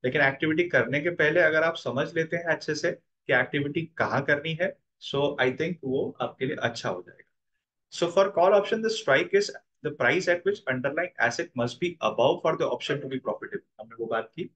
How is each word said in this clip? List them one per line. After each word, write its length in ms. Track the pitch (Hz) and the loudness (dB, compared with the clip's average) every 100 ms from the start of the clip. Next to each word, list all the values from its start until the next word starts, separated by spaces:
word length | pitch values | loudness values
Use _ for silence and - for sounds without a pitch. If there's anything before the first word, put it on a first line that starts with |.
लेकिन 160 | 165 156 | 0 2
activity 480 | 135 135 156 156 175 | 2 2 0 0 2
करने 320 | 135 117 143 | 2 2 0
के 100 | 160 | -2
पहले 300 | 170 151 165 | 2 2 4
अगर 220 | 160 156 | 4 4
आप 140 | 165 160 | 2 -2
समझ 380 | 135 123 160 | -4 -2 -2
लेते 220 | 165 160 170 | -2 -2 -4
हैं 80 | |
अच्छे 300 | 170 151 - | -2 -4 -2
से 180 | 147 170 | -2 -2
कि 420 | 175 _ _ - | -4 _ _ 0
activity 480 | 127 123 147 143 147 | 2 2 -2 -2 -4
कहाँ 420 | 160 - 110 117 | -6 -4 -2 0
करनी 340 | 143 147 156 160 | 0 0 0 -2
है, 160 | 185 - _ _ | -4 -4 _ _
so 340 | - 139 143 - | -6 -2 -2 2
I 120 | 127 | 0
think 220 | 127 160 175 | 0 -4 -4
वो 320 | 135 131 127 - | -4 -2 -2 -4
आपके 260 | 120 - 131 | -8 -4 -6
लिए 100 | - | -2
अच्छा 320 | 120 117 123 | -4 -4 -6
हो 160 | 90 90 | -6 -10
जाएगा। 260 | - - _ _ _ _ _ _ | -20 -20 _ _ _ _ _ _
So 200 | - 170 | -4 0
for 220 | 190 196 170 | 2 2 4
call 220 | 185 208 | 6 6
option, 240 | 196 226 220 | 4 -2 -2
the 60 | - | -2
strike 340 | - 135 175 | 2 2 4
is 160 | 196 202 - _ _ 151 | 2 2 -6 _ _ -10
the 100 | 143 | 0
price 320 | 123 160 175 | 2 2 2
at 120 | 175 190 | 0 0
which 100 | 202 | -2
underlying 720 | - 127 135 151 180 - 113 | -2 -2 -2 -2 -6 0 -2
asset 200 | 117 120 123 | 0 -6 -2
must 180 | 120 - | -4 -2
be 120 | 175 170 | -6 -2
above 320 | 110 107 127 170 165 | -2 2 2 4 0
for 60 | |
the 140 | 151 151 | 0 -2
option 280 | - - | -4 -4
to 100 | 143 | -6
be 140 | 135 131 | -4 -8
profitable। 640 | - - 110 101 _ _ | -6 -8 -8 -12 _ _
हमने 160 | 113 113 | -20 -10
वो 60 | 113 | -4
बात 220 | 113 110 - | -4 -6 -10
की। 140 | - | -12